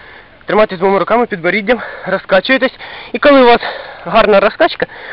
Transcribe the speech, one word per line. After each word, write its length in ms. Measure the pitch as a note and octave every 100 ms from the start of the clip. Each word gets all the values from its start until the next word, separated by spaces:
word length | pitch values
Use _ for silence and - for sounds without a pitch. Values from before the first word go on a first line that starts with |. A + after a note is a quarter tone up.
| - - - - -
Триматися 320 | F#3+ G#3+ F3+
двома 200 | G3 G3
руками 280 | F3 A3+ A#3+
підборіддям, 540 | F#3+ E3 G3 G3+ A#3 - - -
розкачуєтесь, 720 | F#3 - F#3+ G#3+ C4 B3 - - - -
і 60 | A#3+
коли 240 | D4 C#4
у 40 | A#3+
вас 140 | A#3 - - - -
гарна 360 | E3+ G#3+ G#3+ G3+
розкачка, 460 | G3+ - E4 - - - -